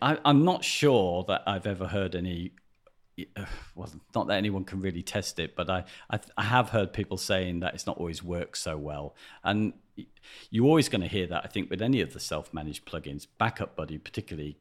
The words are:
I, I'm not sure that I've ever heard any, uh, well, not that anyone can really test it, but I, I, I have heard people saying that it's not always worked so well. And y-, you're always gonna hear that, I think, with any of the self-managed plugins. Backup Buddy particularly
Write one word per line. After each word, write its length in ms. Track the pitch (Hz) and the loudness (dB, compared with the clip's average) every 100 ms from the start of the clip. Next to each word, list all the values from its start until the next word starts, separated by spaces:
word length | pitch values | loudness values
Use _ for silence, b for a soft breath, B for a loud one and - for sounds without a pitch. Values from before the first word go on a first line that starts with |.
I, 160 | 131 156 | 2 4
I'm 200 | 143 143 | 6 8
not 200 | 170 185 | 8 4
sure 580 | - - 147 123 92 87 92 | 0 4 6 6 6 2 0
that 140 | 95 - | 0 0
I've 200 | 98 104 | -2 -2
ever 200 | 92 92 | -4 -2
heard 260 | 101 92 90 | -2 -2 -2
any, 360 | 90 87 87 - _ _ _ _ _ - - - | -4 -4 -6 -10 _ _ _ _ _ -14 -12 -10
uh, 80 | 98 B B | -10 B B
well, 160 | - 90 80 _ | -14 -14 -14 _
not 140 | 117 - | -4 0
that 80 | 101 | 2
anyone 260 | 104 98 | 2 -2
can 160 | 92 98 | -4 -4
really 220 | 95 85 | -4 -4
test 360 | - 104 95 - | -4 -4 -4 -4
it, 160 | 80 | -6
but 140 | - 87 | -4 -2
I, 160 | 92 87 B B | -2 -4 B B
I, 120 | 107 - - | -6 -6 -4
I 60 | |
have 260 | 104 123 117 | 2 4 4
heard 240 | 113 95 | 2 2
people 240 | - 98 92 | -2 -4 -4
saying 420 | - 98 90 87 | 0 0 0 -2
that 140 | 90 | -4
it's 120 | - - | -4 -6
not 120 | - | -4
always 240 | 85 78 | -4 -6
worked 340 | 87 87 87 - | -6 -6 -6 -6
so 220 | - 78 | -6 -6
well. 360 | 73 71 71 - B B | -6 -8 -10 -14 B B
And 300 | - 104 107 - _ - | 0 2 0 -2 _ -20
y-, 100 | - _ B B B | -20 _ B B B
you're 140 | 110 127 | 4 6
always 220 | 160 135 | 6 4
gonna 200 | 110 85 | 0 0
hear 180 | 104 90 | -2 -2
that, 180 | 85 | -4
I 40 | - | -4
think, 200 | 107 - | -4 -4
with 140 | 90 | -2
any 180 | 113 131 | 2 2
of 120 | 78 | 2
the 60 | 73 | -4
self-managed 640 | - 78 - 80 76 73 - | -6 -6 -6 -8 -8 -10 -10
plugins. 400 | 82 73 71 - _ | -10 -8 -12 -12 _
Backup 400 | 110 - 104 - | -2 0 -8 -6
Buddy 220 | 78 78 | -8 -8
particularly 580 | - - - 78 76 71 | -8 -10 -8 -8 -8 -6